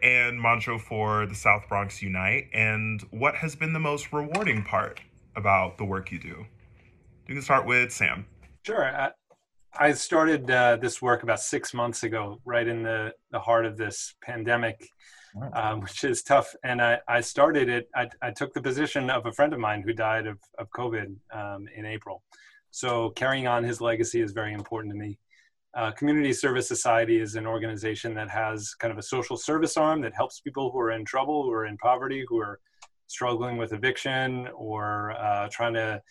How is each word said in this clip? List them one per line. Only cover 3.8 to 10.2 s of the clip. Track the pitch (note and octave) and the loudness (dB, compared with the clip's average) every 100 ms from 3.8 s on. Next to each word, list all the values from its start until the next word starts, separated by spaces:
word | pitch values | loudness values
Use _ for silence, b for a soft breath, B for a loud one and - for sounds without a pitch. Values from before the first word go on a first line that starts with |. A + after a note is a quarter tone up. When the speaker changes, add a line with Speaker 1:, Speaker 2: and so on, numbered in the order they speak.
| D#3 D3 - | -2 -2 -2
Speaker 1:
rewarding | D3 D3 F3 G3+ A2 | -4 -2 -2 0 -2
part | G2+ G2 F#2 - - - - - | -2 -2 -2 -8 -20 -20 -14 -2
about | G2+ G2 F#2 - | 2 4 2 -4
the | G2+ | -4
work | F#2+ F2+ | -4 -6
you | E2 | -10
do? | E2+ D2 - - b b b b b - - | -12 -14 -16 -20 b b b b b -20 -12
You | |
can | C3+ | -6
start | C3 C3+ B2+ | 4 4 6
with | B2 B2 | 4 4
Sam. | - F#2 B1 G2+ - - - | 0 -2 -2 -8 -18 -20 -12
Speaker 2:
Sure. | - - C3 | -4 0 0
I, | - C3+ - _ _ _ _ _ - | 0 -2 -4 _ _ _ _ _ 4
I | D3 | 4
started, | C#3 - E3 | 4 2 4